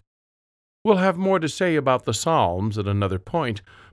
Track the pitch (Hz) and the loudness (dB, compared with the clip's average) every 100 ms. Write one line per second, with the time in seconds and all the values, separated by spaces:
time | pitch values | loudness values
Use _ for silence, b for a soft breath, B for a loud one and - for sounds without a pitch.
0 | _ _ _ _ _ _ _ _ 220 196 | _ _ _ _ _ _ _ _ 0 2
1 | 185 175 190 190 160 - 185 156 127 127 | 2 0 2 2 0 -2 0 0 2 0
2 | - 110 - 160 98 87 107 107 98 101 | 0 -4 0 2 2 0 -4 -4 -2 0
3 | 98 92 - 170 135 107 - B B | 0 -4 -4 -4 -4 -6 -12 B B